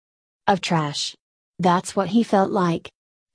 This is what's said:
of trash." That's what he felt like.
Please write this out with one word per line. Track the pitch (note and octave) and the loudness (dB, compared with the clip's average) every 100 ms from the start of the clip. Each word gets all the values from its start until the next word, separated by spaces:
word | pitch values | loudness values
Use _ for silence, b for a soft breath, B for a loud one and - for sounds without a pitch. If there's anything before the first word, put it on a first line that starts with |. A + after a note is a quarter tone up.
| _ _ _ _ - | _ _ _ _ 0
of | F#3+ | 0
trash." | - E3 D3 - - - _ _ _ - | 0 -2 -2 -6 -10 -12 _ _ _ -2
That's | F3 F3 - G3+ | 2 2 0 -4
what | F3+ | 0
he | A3+ | 0
felt | A3 G3+ G3 | 2 2 2
like. | G#3 F3 E3+ - _ _ _ _ | 0 0 -2 -6 _ _ _ _